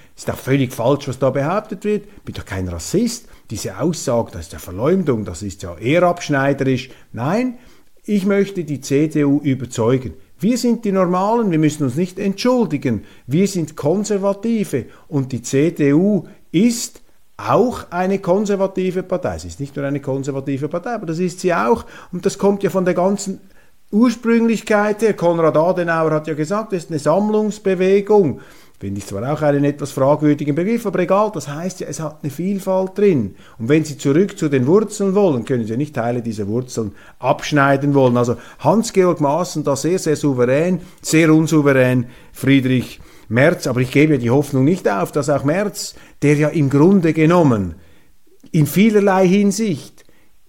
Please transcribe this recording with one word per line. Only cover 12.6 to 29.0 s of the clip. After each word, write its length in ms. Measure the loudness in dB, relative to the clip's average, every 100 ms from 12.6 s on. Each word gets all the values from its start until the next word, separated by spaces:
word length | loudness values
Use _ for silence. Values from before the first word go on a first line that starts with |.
| 0 -2 -2 -4 -6 -18 -4
Wir 220 | 0 0
sind 260 | 0 -6 -4
Konservative 1080 | -2 0 0 -2 -2 -2 -2 -2 -2 -4 -6 -16 -6
und 240 | -4 -4
die 80 | -6
C 300 | -2 0 0
D 200 | 2 2
U 320 | 4 4 0 -4 -18 -4
ist 480 | 2 2 0 -8 -14 -20 -20 -20 -10
auch 560 | 0 2 2 -2 -8
eine 280 | -4 -2 -2
konservative 840 | 0 0 0 -2 -2 -2 -2 -4
Partei. 360 | -4 -4 -4 -8
Sie 100 | -10
ist 100 | -10
nicht 160 | -10 -6
nur 100 | -4
eine 140 | -4
konservative 680 | -4 -6 -4 -6 -4 -4 -4
Partei, 260 | -6 -6 -8
aber 100 | -6
das 140 | -4
ist 220 | -4 -2
sie 120 | -2
auch. 320 | 0 0 0 -2 -20 -14
Und 120 | -4 -4
das 120 | 0
kommt 260 | 0 0
ja 60 | 0
von 160 | 0 0
der 80 |
ganzen 480 | 0 0 -2 -6 -10 -14 -20 -20 -20 -4
Ursprünglichkeit 1120 | 2 2 2 2 2 2 0 0 0 2 0
her. 100 | 0
Konrad 420 | 2 0 2 2 4
Adenauer 560 | 2 0 0 0 0
hat 160 | 0 -2
ja 60 |
gesagt, 400 | -4 -2 -4 -4
es 120 | -6 -6
ist 40 |
eine 100 | -4
Sammlungsbewegung. 1400 | 0 2 2 0 -2 -2 -2 0 2 2 4 4 4 0 -12 -20 -20 -14
Finde 180 | -10
ich 80 | -10